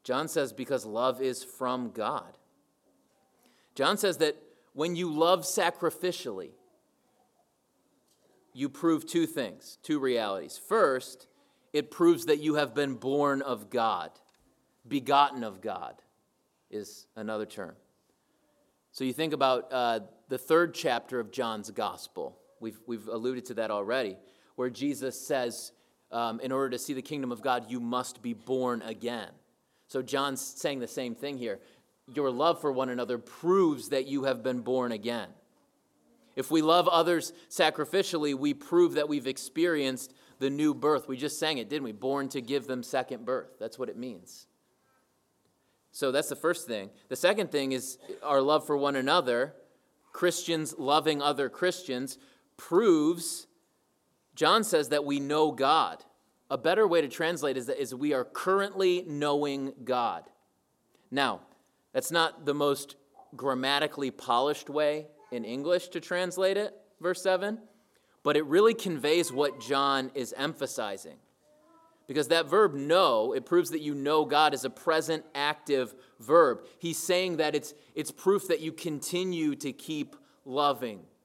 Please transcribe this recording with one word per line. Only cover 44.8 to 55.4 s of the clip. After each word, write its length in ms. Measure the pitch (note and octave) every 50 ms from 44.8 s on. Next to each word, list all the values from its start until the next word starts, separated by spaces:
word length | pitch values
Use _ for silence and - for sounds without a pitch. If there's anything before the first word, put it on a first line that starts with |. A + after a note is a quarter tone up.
| _ _ _ _ _ _ _ _ _ _ _ _ _ _ _ _ _ _ _ _ _ _ _
So 200 | - D3 C3+ B2+
that's 160 | C#3+ D3 -
the 80 | C#3+
first 300 | - - D#3+ F3 - -
thing. 220 | A#2+ A2+ G#2 F#2+ G2 - _ _ _
The 80 | -
second 340 | - - F3+ G#3 G#3+ G3 D3+
thing 220 | - C#3+ C3+ C3+ C3
is 240 | B2+ - - - _ - - - - -
our 160 | D3+ C#3+ C#3
love 260 | C3+ C#3+ D3+ D3+ D3
for 120 | - D3
one 180 | C#3+ C#3+ C#3+ C#3
another, 580 | C3+ B2+ C3+ D#3 F3+ D3 B2+ A#2+ A#2+ C3 D#3 - - - _ _ _ _ _ _ _ _ _ -
Christians 600 | - F3 F3+ E3 - - E3+ E3+ D#3+ D#3 C3 D#3 -
loving 420 | C#3 C3 C#3+ D#3 C#3+ D#3 D3+ C#3+
other 280 | C#3 D3 C#3+ B2+ C#3 B2
Christians, 680 | - - F3+ F3+ F3 - - - B2+ B2 C3+ C3+ - - - _ _ _ _ _ _
proves, 880 | - - - E3 F#3 A#3+ G#3 E3+ D#3 D3 D#3 F3 E3+ E3+ - - - - _ _ _ _ _ _ _ _ _ _ _ _ _ _ _ _ _ _
John 300 | - D#3 D#3 F#3+ A3+ G#3+
says, 240 | G#3+ F#3 D#3 C#3+
that 160 | B2 D3 D3 D3
we 160 | C#3+ C#3+ C#3+
know 320 | C#3 C#3 D3+ D#3